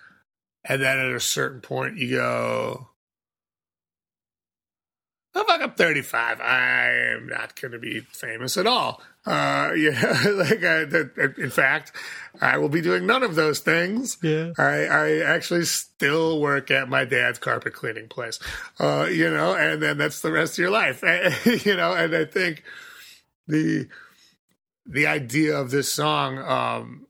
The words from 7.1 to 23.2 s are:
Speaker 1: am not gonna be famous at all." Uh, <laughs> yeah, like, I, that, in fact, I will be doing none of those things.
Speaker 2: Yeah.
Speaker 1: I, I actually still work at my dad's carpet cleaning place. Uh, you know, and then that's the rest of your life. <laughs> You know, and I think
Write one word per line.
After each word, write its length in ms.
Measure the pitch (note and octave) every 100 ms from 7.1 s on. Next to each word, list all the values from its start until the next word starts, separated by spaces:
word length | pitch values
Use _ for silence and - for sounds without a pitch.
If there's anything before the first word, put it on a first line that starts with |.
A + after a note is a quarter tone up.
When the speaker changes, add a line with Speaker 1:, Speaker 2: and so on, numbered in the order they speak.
Speaker 1:
am 120 | A#2 A#2+
not 320 | A#2+ - -
gonna 180 | C3 A#2
be 220 | B2+ A2+
famous 560 | A2+ - B2 A2+ B2+ F#3+
at 100 | G#3
all." 360 | A#3+ B2+ - - _
Uh, 480 | - D3 C#3+ C#3 D3
<laughs> 40 | -
yeah, 460 | D3+ - - C#3+ G3
like, 280 | G3 E3+ A3
I, 220 | E3+ D#3+
that, 500 | D3+ E3 C#3 - C#3 D3+
in 140 | C#3+
fact, 420 | E3 C3+ D3+ - - - - - -
I 180 | B2+ C#3
will 100 | D3+
be 120 | E3
doing 260 | E3 F3+ F#3
none 160 | C4
of 100 | A#3
those 240 | D#3+ D#3 C#3+
things. 580 | - E3 F3+ A3 C4 -
Speaker 2:
Yeah. 300 | D#3+ D#3 E3 D#3+
Speaker 1:
I, 300 | C#3 D3 D3+
I 240 | D3+ D3+ D#3
actually 460 | D3+ E3 - F3
still 760 | D#3+ - - - C#3+ D#3+ D#3+ D#3
work 300 | D3 C#3 C3
at 180 | C3+ B2+
my 160 | C3+
dad's 340 | B2+ B2+ B2 B2
carpet 320 | B2+ A#2+ A#2
cleaning 340 | - A#2+ A2 A2
place. 300 | - A#2 - - - - -
Uh, 300 | D3 C#3+ E3
you 180 | E3 E3
know, 260 | D3+ E3+ F#3
and 260 | D#3 D#3
then 160 | D3+ D3
that's 220 | D3+ -
the 100 | D#3+
rest 220 | D#3+ E3
of 40 | -
your 120 | F3
life. 320 | G#3+ D#3+ B2+
<laughs> 640 | F3+ F3 F#3 - A#3 A3 G3+
You 100 | F#3
know, 160 | E3+
and 220 | F3+ E3
I 100 | D#3+
think 380 | D3+ F#3+ F3+ D3+ - - - - - -